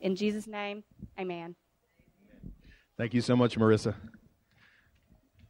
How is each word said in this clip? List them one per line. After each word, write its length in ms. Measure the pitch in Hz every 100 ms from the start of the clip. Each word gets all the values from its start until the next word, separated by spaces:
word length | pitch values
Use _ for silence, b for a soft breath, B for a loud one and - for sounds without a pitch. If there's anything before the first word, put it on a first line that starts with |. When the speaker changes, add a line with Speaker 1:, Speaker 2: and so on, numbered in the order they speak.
Speaker 1:
In 160 | 190 190
Jesus' 320 | 208 214 214
name, 340 | 208 202 208 208 - - -
amen. 360 | 185 170 170 175 _ _ _ _ _ _ _ - - - - - _ -
Speaker 2:
Thank 160 | 117
you 60 | 123
so 160 | 117 123
much, 200 | 120 113
Marissa. 380 | 110 107 113 - - - _ _ _ _ _ _ _ _ _ _ _ _ -